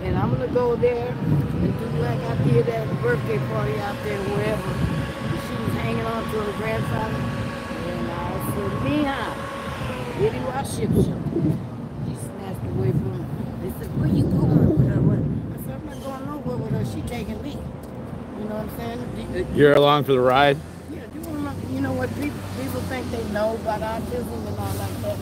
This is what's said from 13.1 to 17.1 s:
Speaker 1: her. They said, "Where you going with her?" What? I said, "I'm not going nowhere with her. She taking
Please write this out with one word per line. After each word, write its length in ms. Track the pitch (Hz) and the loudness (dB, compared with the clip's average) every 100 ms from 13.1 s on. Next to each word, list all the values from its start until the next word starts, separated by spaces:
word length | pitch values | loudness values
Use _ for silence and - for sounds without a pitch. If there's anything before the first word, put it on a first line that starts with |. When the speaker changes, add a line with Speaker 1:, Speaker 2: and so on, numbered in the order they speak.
| - | -4
Speaker 1:
her. 60 | - - - - | -6 -6 -6 -6
They 100 | - - | -6 -6
said, 200 | - - | -6 0
"Where 100 | - | 2
you 140 | 165 | 4
going 460 | - - - - - - | 4 4 6 6 6 6
with 100 | - | 4
her?" 120 | - | 6
What? 180 | - - | 4 4
I 460 | - - - - - | 2 -2 -4 -8 -8
said, 100 | 262 | -8
"I'm 100 | - | -10
not 180 | - | -10
going 220 | 269 269 277 | -8 -8 -6
nowhere 320 | 294 - 240 | -6 -4 -4
with 140 | 226 | -2
her. 140 | - - | -2 -2
She 80 | - | -4
taking 340 | - | -4